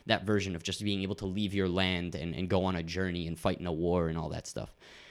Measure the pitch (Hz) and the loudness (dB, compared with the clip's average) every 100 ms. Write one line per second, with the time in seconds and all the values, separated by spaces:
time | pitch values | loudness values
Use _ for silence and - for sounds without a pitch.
0 | - 110 95 104 95 82 90 90 104 98 | 0 0 4 2 2 -2 -4 -4 -2 0
1 | 95 101 95 95 104 98 95 87 92 90 | -2 -2 -2 0 0 2 2 4 2 2
2 | 87 80 82 82 92 95 92 90 82 87 | -2 -4 -4 -2 2 4 4 0 -2 -2
3 | 95 87 82 82 95 90 90 80 87 90 | 0 0 -4 -2 0 0 -2 0 2 4
4 | 82 82 78 80 - - 53 - - - | 2 0 -4 -6 -8 -8 -8 -12 -20 -20
5 | - | -20